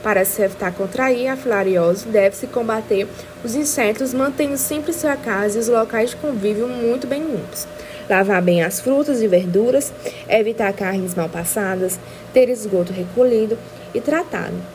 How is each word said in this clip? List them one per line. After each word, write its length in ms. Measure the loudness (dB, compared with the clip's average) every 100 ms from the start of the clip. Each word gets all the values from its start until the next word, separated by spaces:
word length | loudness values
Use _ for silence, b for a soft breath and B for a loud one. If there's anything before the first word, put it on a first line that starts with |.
Para 200 | 2 2
se 180 | 2 2
evitar 300 | 0 0 -6
contrair 560 | -4 -4 0 2 2 0
a 80 | -2
filariose, 720 | 0 0 2 4 4 2 2
deve-se 400 | 4 4 2 -6
combater 600 | -4 -2 -2 0 0 0 B B B
os 120 | -4 -2
insetos, 580 | -2 0 0 2 -2
mantendo 420 | 0 0 0 -2 0
sempre 380 | -2 -4 -4
sua 240 | -2 -2 -2
casa 400 | -2 0 0 0
e 20 |
os 80 | 2
locais 440 | 2 2 0 0
de 40 | -2
convívio 500 | -4 -2 -2 0 -2
muito 400 | -2 0 0 -2
bem 160 | -4
limpos. 440 | -2 -4 -6 -10 -12 B B B B
Lavar 340 | 2 4 4
bem 220 | 4 4
as 160 | 2 0
frutas 420 | 0 2 2 2
e 60 | 4
verduras, 640 | 4 4 2 4 2 0 -8 B B B
evitar 420 | 2 2 0 -2
carnes 440 | -2 -2 -2 -2 -4
mal 120 | -4
passadas, 720 | -4 -4 -2 -2 -2 -2 -4 B B B
ter 160 | 4 4
esgoto 460 | 2 0 0 0
recolhido 640 | -2 -6 2 4 4 2 -2 B B B
e 60 | -4
tratado. 560 | 0 -2 -2 -6 -6 -8 -10